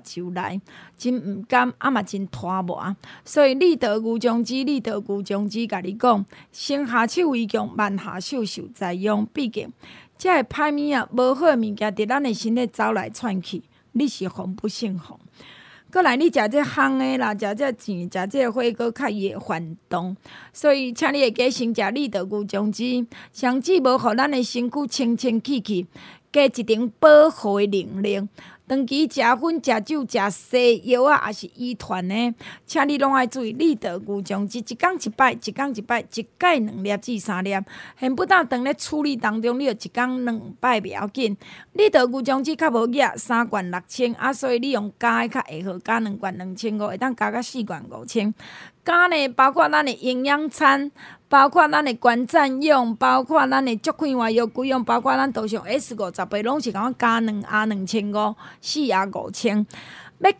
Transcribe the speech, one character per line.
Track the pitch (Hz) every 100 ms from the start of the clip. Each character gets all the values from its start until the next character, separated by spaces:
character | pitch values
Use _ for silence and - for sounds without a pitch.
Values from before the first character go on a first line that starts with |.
睭 | - - 180
内， | 180 196 190 - - - -
真 | 247
毋 | 247 190 196 208
甘， | 254 247 -
啊 | 247
嘛 | 247
真 | 190 196 196
拖 | - 175 190
磨。 | 180 - 170 196 - -
所 | - 302 277
以 |
立 | 262 359 311
德 | 233 214
牛 | 226 226
中 | 233 226
鸡， | 226 254
立 | 262 277
德 | 220 208 208
牛 | 202
中 | 196 202 208
鸡， | 220 226
甲 | 190
你 | 185
讲， | 208 247 214 196 - -
先 | - - 285 269
下 | 240 233
手 | - 339
为 | 247 220
强， | 214 208 220
万 | 208 196
下 | 214 185
手 | - 277
受 | 214 - -
灾 | - 185
殃。 | 175 202 208 214
毕 | - 254
竟， | 214 - - - - - -
遮 | 370
个 | 339
歹 | 254 - 302
命 | 294 294 277
啊、 | -
无 | 247 254
好 | 269 330
的 | 262
物 | 220 202
件 | 214
伫 | 202 214
咱 | 262
的 | 277
身 | 214 220 233
体 | 247
走 | - 220
来 | 214 226
窜 | 226 240 190
去， | 170 175 - _ _
你 | 233 277
是 | - 190
防 | - 185
不 | 185 214
胜 | - 220 185
防。 | - - - _ - - - - _
搁 | 370
来， | 330 247
你 | 330
食 | 302 214
这 | 277
香 | 285 - 269 262
的 | 262 262
啦， | 233
食 | 208 208
这 | 208 277
钱， | 226 - 185 175
食 | 185 190
这 | 277 247
火 | 226 240
锅 | 220 233
较 | 233 262
易 | 208 196
会 | -
反 | - 165 165 160 -
动， | 175 180 190 - - -
所 | - 302
以 | 277 254
请 | 233 262
你 | 285
会 | 254
记 | 220 247
先 | 254 233
食 | 233 196
立 | 247 285
德 | 254
牛 | 190 208
中 | 208 196 208
鸡， | - 247 247 233 - -
上 | - 254 262
至 | 254 370
无 | 262 254
互 | 233
咱 | 226 285
的 | 269
身 | 240 240 240
躯 | 285 285
清 | - 233
清 | 233 262 226
气 | 233 277
气， | 208 196 175 - - - _
加 | 294 277
一 |
层 | - 226 220 240 -
保 | 311 302 302
护 | - 208 202
的 | 202 196 196
能 | 190
量。 | 208 196 202 - - - -
长 | 269 247
期 | 277
食 | 311 277
薰、 | 233 240 320 330
食 | 262 220
酒、 | 202 302 240
食 | 233 196
西 | 175 - 247 247 220
药 | 196 247
啊， | 269 294 -
也 |
是 | 208 -
遗 | - 247
传 | 240 - 185 180
的， | 208 240 233 - -
请 | - 320 285
你 | 285
拢 | 277
爱 | 269 247
注 | 269
意 | 226
立 | 240 320
德 | 262 208 175 202
牛 | 202
中 | 196 196 202
鸡， | 240
一 |
天 | 226 233 349 370
一 | -
摆， | - 262
一 | -
天 | - 202 277 220
一 |
摆， | 202 240
一 | - - - -
摆 | 359 311
两 | 214 214
粒 | 196 202
至 | - 226
三 | 202 185
粒， | 190 196 196 - - -
恨 | 262 262
不 |
得 | 370 381
当 | 269 247
咧 | 262
处 | 294 - 302
理 | 294
当 | 254 226 220
中， | 233 247
你 | 277
就 |
一 |
天 | 220 - - 254 254
两 | 240 226 - -
摆 | 254 226
袂 | 190
要 | 196 202
紧。 | 247 233 196 - - -
立 | - 415
德 | 294 247
牛 | 262
中 | 247 269
鸡 | 277 320
较 | 320
无 | 233 240
额， | 254 247 -
三 | - 233 233
罐 | 208 180
六 | 180 -
千 | - 240
啊， | 233 247
所 | 269 262
以 | 240
你 | 269
用 | 247 208 -
加 | 233 233
的 | 233
较 | 262
会 | - 156
好， | 185 180
加 | - 226
两 | 220 196
罐 | 190 185
两 | 185 185
千 | 226 214
五， | 208
会 | 190
当 | 254
加 | 240 208
到 | 226
四 | 233 262
罐 | 208 160 -
五 | 113 120
千。 | 233 208 220 - - - _
加 | - 349 359
呢， | 330 269
包 | 240 262
括 | 277 302
咱 | 302
的 | 285
营 | 233 254 254
养 | 269 285 302
餐， | - 302 277 285 - - - -
包 | 277 277
括 | 339 311
咱 | 302
的 | 294
观 | 226 247 233 247
战 | 339 277 262
用， | 302 277 233 220
包 | 254 262
括 | 247 311 262
咱 | 262
的 | 262 220
足 | 320
快 | - 302
活 | 254 226
药 | 226
规 | 233 240 262
用， | 262
包 | 226 233
括 | 254 262
咱 | 269
头 | 226 220
上 | 214
S | 160 254 -
五 | 214 190
十 | 170
杯， | 180 208
拢 | 220 294
是 | 247
甲 | 196
阮 | 233 247
加 | 240 226
两 | 226 208
盒 | - 214 214
两 | 202 190
千 | 226 208
五、 | 208 208 214 - -
四 | - 302 277
盒 | 190 196 -
五 | -
千。 | 190 226 208 208 - - - - -
要 | 381